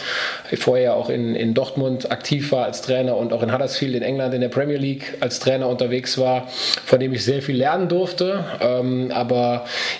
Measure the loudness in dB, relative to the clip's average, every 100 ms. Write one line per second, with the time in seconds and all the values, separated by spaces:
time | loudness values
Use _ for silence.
0 | -4 -4 -4 -6 -6 0 2 4 4 2
1 | 0 -2 0 0 2 2 0 0 0 -2
2 | -2 -4 0 -2 2 0 0 -4 -2 0
3 | 2 2 0 0 2 2 0 0 -2 0
4 | -2 0 0 0 0 0 0 0 -2 -4
5 | -8 -4 -4 0 0 2 0 0 0 0
6 | -2 0 2 2 -2 -6 -4 -4 4 4
7 | 4 0 0 0 0 2 2 2 2 2
8 | 0 0 -2 -2 -4 0 0 2 0 0
9 | -2 -2 0 2 2 0 -4 -6 -6 0